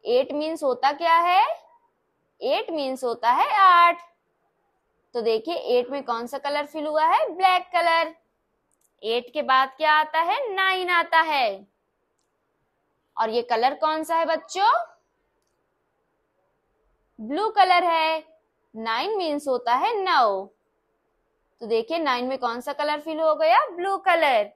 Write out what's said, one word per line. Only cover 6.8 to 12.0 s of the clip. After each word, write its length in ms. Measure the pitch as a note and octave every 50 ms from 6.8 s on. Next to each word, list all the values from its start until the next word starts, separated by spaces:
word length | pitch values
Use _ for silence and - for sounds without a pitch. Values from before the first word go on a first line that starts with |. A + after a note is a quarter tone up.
| D4
हुआ 200 | - D4+ D#4 D#4
है? 220 | E4 F#4 B4 D#5 A#4+
ब्लैक 400 | D#4+ F4+ F#4+ F#4 F#4 F#4 F4+ - -
कलर। 420 | E4+ E4+ E4+ E4 E4 E4 D#4+ D#4+ _ _ _ _ _ _ _ _ _ _ _ _ _ _ _ _ _ -
एट 300 | G#3+ A3+ B3 A#3+ B3 _
के 80 | D4+ C#4
बाद 300 | A#3+ C4 C4 C4+ C4+ -
क्या 140 | - D#4 D4+ D4+
आता 280 | D#4 D#4 D#4 - D#4+
है? 180 | E4+ E4+ G#4 C5 C#5 A4+ F#4+
नाइन 340 | F#4+ F#4+ F#4+ F#4 F#4 F#4 F4
आता 300 | F4+ E4+ E4 E4+ E4 D#4+ E4
है। 500 | D#4+ D4+ C#4 B3 G#3+ G3 G3 G3+ _ _ _ _ _ _ _